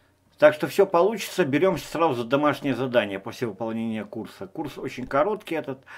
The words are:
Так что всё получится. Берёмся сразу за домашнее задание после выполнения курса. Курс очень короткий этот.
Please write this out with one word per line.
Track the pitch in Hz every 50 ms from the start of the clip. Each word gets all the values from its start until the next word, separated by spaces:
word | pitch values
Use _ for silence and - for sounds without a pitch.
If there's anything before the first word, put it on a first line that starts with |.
| _ _ _ _ _ _ _ -
Так | - 151 -
что | - - 151
всё | - - 196
получится. | 190 - 170 175 202 233 214 - - - - 180
Берёмся | 143 127 147 165 190 180 143 - -
сразу | - 151 165 165 135
за | 117 117
домашнее | 113 135 139 151 147 139 - - 139 127
задание | 113 131 131 117 120 107 101 98 95
после | - - 110 - 127 113
выполнения | 98 - 117 113 113 113 113 113 110 110 104
курса. | 104 - 113 104 - - - 98
Курс | 92 - - 160 139 - -
очень | - 139 - - 123 127
короткий | - 139 147 196 214 196 - - 165
этот. | 156 - - 131 - _ - -